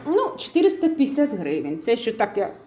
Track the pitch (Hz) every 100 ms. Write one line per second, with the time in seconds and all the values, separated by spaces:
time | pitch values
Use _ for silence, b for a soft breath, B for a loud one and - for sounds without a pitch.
0 | 285 392 494 - - 330 381 - 330 320
1 | 269 285 285 196 143 151 143 160 - 233
2 | 233 220 208 202 196 -